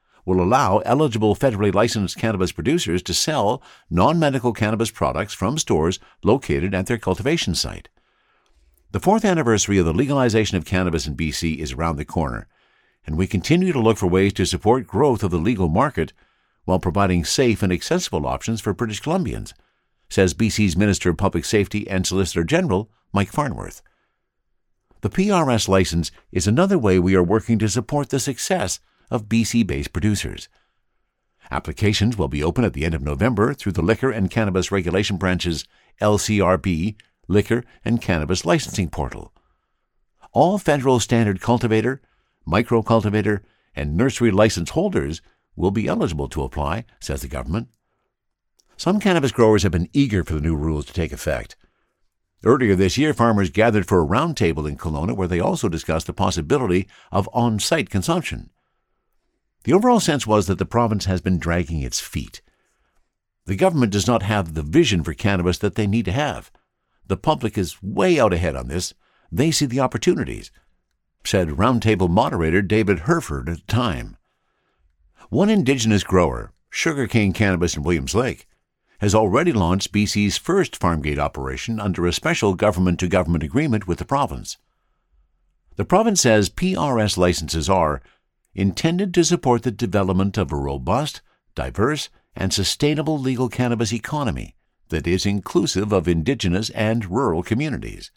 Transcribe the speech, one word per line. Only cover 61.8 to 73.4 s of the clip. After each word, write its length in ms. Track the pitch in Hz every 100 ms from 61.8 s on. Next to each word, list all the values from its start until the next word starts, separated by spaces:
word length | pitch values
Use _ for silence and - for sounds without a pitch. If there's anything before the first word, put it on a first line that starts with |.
its 200 | 64 -
feet. 400 | - - 55 - _ _ _ _ _ _ _ _ _ _ -
The 100 | 98
government 380 | 185 160 120
does 140 | 98 98
not 160 | 120
have 320 | 98 107 82 80
the 80 |
vision 400 | 73 156 151 92
for 100 | 80
cannabis 460 | 78 101 95 87 87
that 160 | 104 -
they 120 | 104
need 180 | 113 92
to 60 |
have. 400 | 110 147 80 - _ _ _ _ _ -
The 80 | 90
public 420 | - 147 110 -
is 240 | 90 -
way 380 | 95 - 185 160
out 140 | 110
ahead 220 | 87 87 67
on 120 | 62
this. 260 | 82 - - _ _ -
They 200 | 82 156
see 160 | 147 139
the 120 | 123
opportunities, 720 | 131 110 - 175 78 53 - _ _ _ _ _ _ _
said 260 | - 98 85
roundtable 600 | 71 110 120 110 98 90
moderator 540 | 90 123 92 80 90
David 380 | 95 107 101 92
Herford 460 | 80 170 - 69